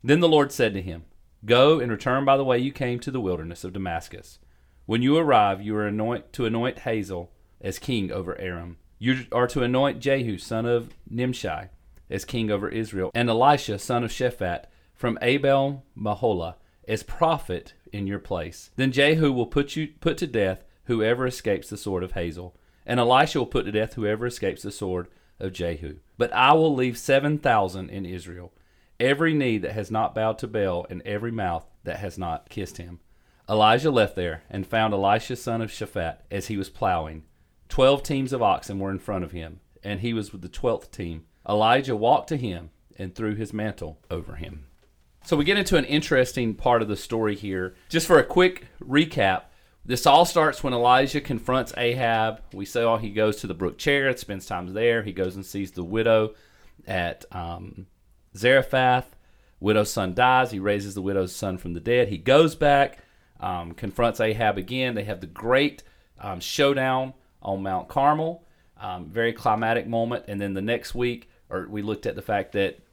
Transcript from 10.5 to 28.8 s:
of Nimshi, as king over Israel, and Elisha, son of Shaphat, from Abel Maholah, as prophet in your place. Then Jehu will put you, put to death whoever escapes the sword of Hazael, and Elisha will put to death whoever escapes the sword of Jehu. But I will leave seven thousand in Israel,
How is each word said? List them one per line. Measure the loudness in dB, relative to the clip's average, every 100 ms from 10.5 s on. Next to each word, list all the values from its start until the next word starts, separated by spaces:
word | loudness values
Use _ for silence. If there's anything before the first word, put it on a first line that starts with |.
| -4 0
of | 0 -2 -18 -10
Nimshi, | -4 -4 -4 -6 -8 -10 -20 -20 -20 -10
as | -10
king | -6 -4 -2
over | -2 -2
Israel, | -6 -6 -4 -2
and | 0 0
Elisha, | 4 4 4 0 -8
son | -2 -2
of | -2
Shaphat, | -2 -4 -2 -4 -6 -10 _ _
from | _ -4 0
Abel | 0 2 4 2 2 -4 -12 -8
Maholah, | -4 0 0 0 -4 -12 _ _ -6
as | -6
prophet | -6 -2 0 0 -4 -8 -8 -20 -12
in | -8 -6
your | -6
place. | -6 -6 -6 -12 -16 -2
Then | 0
Jehu | 4 4 4 2
will | 2 0
put | 0 -2 -4
you, | -8 -4
put | -4 -2
to | -4
death | 0 0 -2 -10 _
whoever | -4 0 2 2 -2
escapes | -4 -2 -2 -4
the | -10
sword | -6 -4
of | -4
Hazael, | -6 -6 -8 -14 _ _ _
and | -4 0
Elisha | 4 6 4 0
will | -2
put | -2
to | -2
death | -2 -2
whoever | -2 -2 -2 -4
escapes | -4 -6 -4
the | -10
sword | -8 -4 -4 -6 _ _ _
of | -10
Jehu. | -6 -6 -6 -10 -14 _ -4
But | -2
I | 4 6
will | 6 4
leave | 2 0 -2
seven | 2 2 2 -2
thousand | 2 2 0 -4 -10
in | -10
Israel, | -10 -10 -12 -16 -18 _ _ _